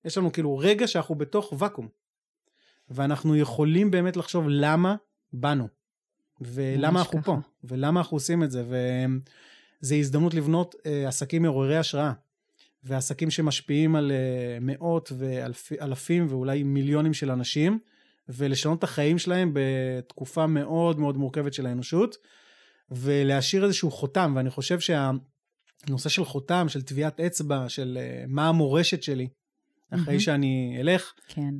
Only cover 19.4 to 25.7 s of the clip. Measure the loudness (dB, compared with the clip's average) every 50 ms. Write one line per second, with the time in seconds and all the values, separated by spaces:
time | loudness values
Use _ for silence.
19.4 | 2 2 2 0 0 0 0 -2 -2 -4 -4 -6 -8 -12 -12 -14 -12 -6 -2 0
20.4 | 2 2 2 0 0 0 0 2 2 2 2 2 0 0 0 0 -2 -2 -2 -2
21.4 | -4 -4 -4 -4 -4 -4 -4 -4 -4 0 2 2 2 2 0 -8 _ _ _ _
22.4 | _ _ _ _ _ _ _ _ _ -12 -10 -6 -2 0 2 2 4 4 2 2
23.4 | 2 2 2 4 4 4 2 2 0 -2 -2 -2 -6 -2 0 2 2 2 2 2
24.4 | 0 -2 -2 -4 -4 -2 -2 -2 0 0 2 2 2 2 0 -2 -4 _ _ _
25.4 | _ _ _ _ _ _